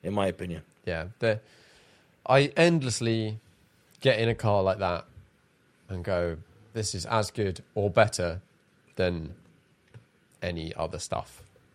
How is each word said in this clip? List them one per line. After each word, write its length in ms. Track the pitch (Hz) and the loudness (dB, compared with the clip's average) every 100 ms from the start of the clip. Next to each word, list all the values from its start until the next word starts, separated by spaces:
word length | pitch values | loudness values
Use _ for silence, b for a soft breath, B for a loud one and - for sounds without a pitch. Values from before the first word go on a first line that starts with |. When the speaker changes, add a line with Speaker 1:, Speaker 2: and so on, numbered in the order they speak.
Speaker 1:
in 120 | 87 | -4
my 140 | 104 95 | 0 0
opinion. 340 | 87 90 80 - _ - | -2 -6 -8 -12 _ -6
Speaker 2:
Yeah, 200 | 82 87 - | -6 -6 -2
the, 220 | 113 107 - b b b b b b b - | -2 -2 -6 b b b b b b b 2
I 260 | 135 143 - | 4 4 4
endlessly 800 | 170 170 127 - 117 113 110 110 - _ _ _ _ _ | 4 4 0 -2 0 0 -2 -6 -14 _ _ _ _ _
get 180 | 135 110 | 2 4
in 100 | 113 | 2
a 40 | |
car 280 | 113 110 101 | 2 2 4
like 160 | 95 95 | 2 2
that 280 | 92 85 - - - _ _ _ _ _ - | 0 -2 -6 -20 -20 _ _ _ _ _ -12
and 160 | 92 | -8
go, 320 | 87 90 87 82 - - - | -2 -2 -2 -4 -12 -20 -12
"This 200 | 113 98 | -8 -6
is 120 | 95 92 | -6 -2
as 240 | 113 104 | 0 0
good 320 | - 98 82 - | -2 -4 -4 -8
or 140 | 101 101 | -2 2
better 520 | 120 107 - 87 87 - _ _ _ _ - | 4 4 4 -4 -4 -12 _ _ _ _ -2
than 380 | 90 85 78 95 - _ _ _ _ - _ _ _ - | 0 0 -6 -14 -20 _ _ _ _ -20 _ _ _ -10
any 320 | 90 85 80 | -6 -6 -8
other 240 | - 82 85 | -6 -8 -8
stuff." 440 | - - - - - _ _ | -6 -6 -8 -14 -20 _ _